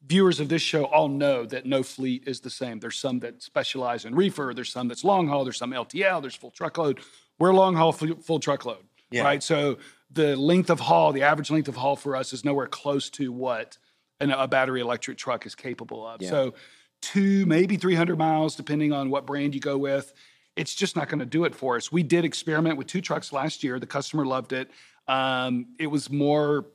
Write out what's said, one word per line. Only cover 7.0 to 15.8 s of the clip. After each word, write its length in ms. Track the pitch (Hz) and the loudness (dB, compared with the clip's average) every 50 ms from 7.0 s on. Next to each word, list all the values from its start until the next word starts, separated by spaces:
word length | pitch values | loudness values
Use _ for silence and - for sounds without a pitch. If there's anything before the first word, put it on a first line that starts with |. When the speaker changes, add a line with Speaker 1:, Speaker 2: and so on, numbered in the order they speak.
| - - - - _ _ _ _ | -6 -20 -20 -20 _ _ _ _
Speaker 1:
We're 140 | 165 180 190 | 4 6 8
long 220 | 190 190 190 180 | 8 8 6 6
haul, 160 | 165 160 165 | 6 4 4
fu-, 240 | 147 - 156 156 165 | 4 2 -2 -4 -4
full 240 | - - - 165 151 | -6 -4 -2 -2 -2
truckload, 440 | - - 143 135 - 123 110 95 - _ _ _ _ _ | 0 0 -2 -2 -2 -8 -10 -10 -14 _ _ _ _ _
Speaker 2:
Yeah. 140 | - 123 113 | -2 0 2
Speaker 1:
right? 180 | 143 143 147 - | 2 2 2 0
So 340 | - 165 147 147 143 127 - - - - _ _ _ | 0 0 2 2 0 -2 -4 -8 -20 -20 _ _ _
the 240 | 139 147 156 147 143 | 0 2 2 2 4
length 340 | 135 139 151 175 185 175 - | 2 4 4 6 4 6 4
of 100 | 170 - | 2 0
haul, 340 | - - 165 170 160 156 147 | 4 4 4 6 6 4 4
the 100 | 135 135 | 4 4
average 260 | 147 156 151 147 - | 2 2 2 0 0
length 160 | 156 156 147 139 | 0 0 0 0
of 80 | 123 120 | -6 -4
haul 180 | 127 139 139 | -2 -2 -2
for 200 | 135 - 147 135 | -2 -4 -4 -4
us 180 | 131 131 - - | -4 -4 -6 -8
is 100 | 127 - | -4 -2
nowhere 240 | 147 143 139 131 117 | 0 0 0 -2 -4
close 420 | - - - 147 143 143 - - | -8 -8 -4 -2 -2 -2 -2 -4
to 200 | - - 143 127 | -6 -6 -6 -6
what 460 | 120 123 127 127 123 110 117 - - _ _ _ _ _ _ _ _ _ | -4 -4 -4 -4 -4 -4 -6 -10 -14 _ _ _ _ _ _ _ _ _
an, 120 | 147 143 | 0 0
a 160 | 135 135 135 131 | 2 2 0 2
battery 340 | 135 135 131 131 131 127 | 4 2 2 2 0 -2
electric 360 | 120 120 120 113 - - - - | -2 -2 -4 -4 -6 -10 -10 -10
truck 280 | - - 123 120 - | -6 -4 -4 -4 -6
is 100 | 110 - | -12 -18
capable 500 | - - 135 120 - | -12 -10 -10 -10 -10